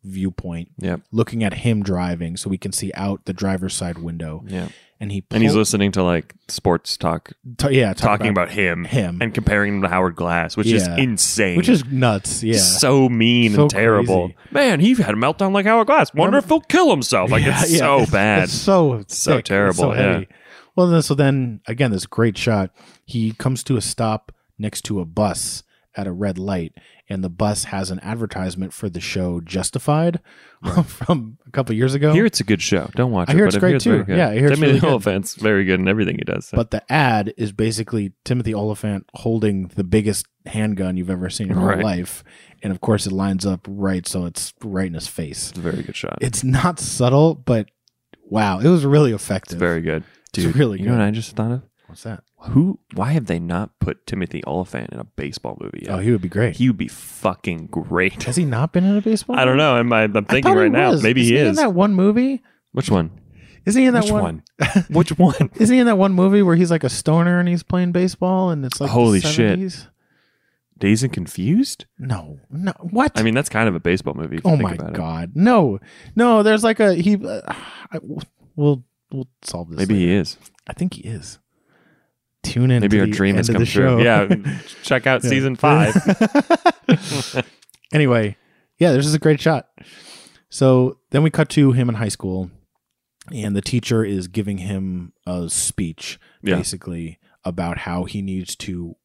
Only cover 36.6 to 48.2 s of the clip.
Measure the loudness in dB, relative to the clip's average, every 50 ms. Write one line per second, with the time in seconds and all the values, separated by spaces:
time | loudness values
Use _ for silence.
36.6 | -2 -2 -6 -8 _ -2 0 2 2 2 2 0 -2 -4 -4 -6 -6 -6 -2 -2
37.6 | -2 -2 -2 -4 -6 -4 -4 -4 -4 -4 -8 _ _ -4 -2 -2 -2 -4 -4 -2
38.6 | -4 -4 -4 -4 -4 -6 -6 -6 -8 _ -20 -8 -4 -2 -2 0 0 0 0 -2
39.6 | -4 -6 -6 -6 -4 0 0 0 0 0 -4 -4 -8 _ _ _ _ -10 -6 -4
40.6 | -2 -2 -2 -2 -4 -4 -4 -4 -4 -4 -4 -4 -6 -8 -6 -6 -6 -4 -2 0
41.6 | 0 0 0 0 -2 -2 -2 -4 -6 -8 -12 -18 -20 _ -20 -20 -20 _ _ _
42.6 | -8 -8 -8 -4 0 0 0 0 0 -4 -4 -2 -2 -2 -2 -2 -2 -4 -4 -4
43.6 | _ -12 -8 -4 -4 -2 -2 -4 -6 -6 -8 -6 -6 -6 -8 -10 -12 -12 -14 _
44.6 | -12 -8 -4 -4 -4 -4 -6 -10 -10 -10 -10 -10 -10 -10 -10 -10 -12 -10 -10 -8
45.6 | -6 -6 -6 -6 -8 -10 -10 -10 -10 -10 -8 -6 -6 -6 -4 -4 0 0 0 2
46.6 | 2 -2 -4 -4 -10 -10 -2 0 2 4 6 6 4 4 2 0 -2 -2 0 0
47.6 | -2 _ _ _ _ _ _ _ _ _ -20 _